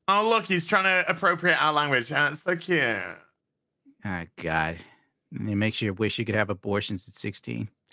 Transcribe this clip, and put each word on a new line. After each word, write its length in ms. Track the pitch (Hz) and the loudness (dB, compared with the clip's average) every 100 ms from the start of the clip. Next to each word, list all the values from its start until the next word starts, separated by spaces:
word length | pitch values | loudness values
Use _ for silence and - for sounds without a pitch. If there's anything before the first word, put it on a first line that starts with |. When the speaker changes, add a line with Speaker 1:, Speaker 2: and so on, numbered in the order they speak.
| - | 0
Speaker 1:
Oh, 200 | 202 214 | 2 4
look, 180 | 226 175 | 2 2
he's 200 | 185 165 | 0 2
trying 160 | 202 | 2
to 240 | 190 185 180 | 4 2 2
appropriate 540 | 185 196 175 175 156 | 0 0 2 2 4
our 100 | 147 | 4
language. 360 | 151 147 131 117 | 2 2 0 0
That's 340 | 143 143 151 | 0 0 0
so 140 | - 180 | -4 -4
cute. 400 | 165 170 127 107 90 87 82 _ _ _ _ _ _ _ | 0 2 2 0 -4 -12 -20 _ _ _ _ _ _ _
Speaker 2:
Oh, 180 | 104 90 82 - | -8 -6 -8 -8
God. 340 | 82 80 80 82 - _ _ _ _ | -4 -2 -2 -4 -14 _ _ _ _
It 80 | - | -8
makes 400 | 107 101 107 - | -4 0 0 0
you 140 | 110 | -4
wish 240 | 92 110 - | -2 -2 -2
you 60 | |
could 100 | 110 | -2
have 160 | 107 104 | -2 -2
abortions 560 | 98 101 101 - 98 - | -4 -4 -4 -2 -8 -10
at 60 | |
sixteen. 540 | - - - - 117 110 - _ | -12 -10 -10 -10 -8 -8 -12 _